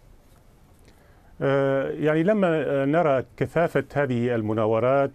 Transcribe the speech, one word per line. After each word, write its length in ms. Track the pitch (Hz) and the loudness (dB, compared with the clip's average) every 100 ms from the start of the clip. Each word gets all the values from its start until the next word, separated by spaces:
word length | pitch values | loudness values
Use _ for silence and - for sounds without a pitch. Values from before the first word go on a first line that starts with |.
| - - - - - - - - - - - - - - | -20 -20 -20 -20 -20 -20 -20 -20 -20 -20 -20 -20 -20 -4
آه، 480 | 143 139 135 135 147 | -2 0 0 0 -2
يعني 320 | - 147 160 | -2 0 2
لما، 260 | 170 214 185 | 2 2 2
آه، 360 | 160 139 139 | 0 0 0
نرى 400 | 139 160 160 135 - - | 0 2 2 0 -2 -6
كثافة 480 | 131 160 170 143 139 | -4 0 0 -2 -2
هذه 400 | 143 139 120 120 | -2 -2 -2 -2
المناورات 760 | 117 107 110 107 113 123 139 139 | -2 -2 0 0 2 2 2 0